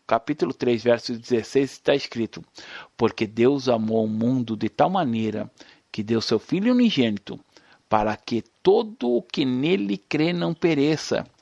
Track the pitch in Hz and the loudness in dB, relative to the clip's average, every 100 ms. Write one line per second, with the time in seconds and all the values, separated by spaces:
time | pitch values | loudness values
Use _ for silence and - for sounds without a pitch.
0 | - 113 - 147 127 131 127 120 117 117 | -2 -2 -2 -4 -4 -2 0 0 2 2
1 | - 117 117 120 104 135 139 - - 143 | 0 -10 -2 -2 0 0 0 -2 -2 -2
2 | - 120 110 - 85 - - - - - | -2 -6 -6 -8 -18 -20 -20 -18 -16 0
3 | 110 - 107 110 120 143 127 117 110 113 | 0 0 -4 2 2 2 0 0 0 0
4 | 110 110 117 131 117 110 110 - 156 190 | 0 0 0 0 -2 -4 -4 0 0 0
5 | 147 113 110 104 107 - - _ _ - | -2 -2 -2 -4 -8 -14 -20 _ _ -8
6 | 104 113 - 110 - 170 220 247 240 - | -2 -2 0 -2 0 -2 2 4 2 2
7 | 120 104 - - _ _ _ _ - 110 | 0 0 -8 -16 _ _ _ _ -2 0
8 | 107 104 - 117 - _ - 214 220 226 | 2 -2 -4 -4 -4 _ 2 4 2 -4
9 | 247 240 - - 135 127 147 196 202 196 | 0 0 -2 -4 -2 0 0 0 -2 -4
10 | - 151 160 175 170 165 175 151 143 156 | -4 -2 0 0 -2 0 0 2 2 0
11 | - 113 - _ | 0 -4 -4 _